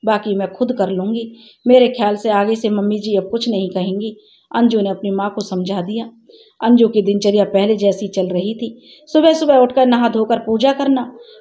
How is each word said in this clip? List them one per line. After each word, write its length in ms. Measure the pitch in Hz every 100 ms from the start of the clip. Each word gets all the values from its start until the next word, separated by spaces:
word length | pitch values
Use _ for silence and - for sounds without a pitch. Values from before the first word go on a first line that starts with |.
बाकी 300 | 208 208 208
मैं 180 | 196 190
खुद 200 | - 247
कर 180 | 247 185
लूँगी। 460 | 185 196 226 226 - - _ 240
मेरे 220 | 254 240
ख्याल 280 | 240 208 208
से 140 | 220
आगे 240 | 202 202
से 160 | 220 226
मम्मी 280 | 208 202 208
जी 180 | 208 202
अब 120 | 185
कुछ 180 | 233 214
नहीं 200 | 202 190
कहेंगी।" 480 | 185 190 190 220 220 _ _ _
अंजू 260 | 226 240 220
ने 100 | 196
अपनी 200 | 190 202
माँ 200 | 196 202
को 100 | 196
समझा 420 | 208 185 180 196
दिया। 280 | 175 220 226 - _ - _ -
अंजू 260 | 226 240 226
की 140 | 214
दिनचर्या 420 | 196 202 202 208
पहले 320 | 196 196 202 214
जैसी 320 | 202 190 196
चल 180 | 196 185
रही 280 | 180 196
थी। 280 | 226 226 - - -
सुबह 280 | - 311 320
सुबह 240 | 320 302 269
उठकर 300 | 247 247 254
नहा 220 | 240 240
धोकर 300 | 220 220 226
पूजा 340 | 220 220 262
करना, 440 | 269 277 262 233 - - -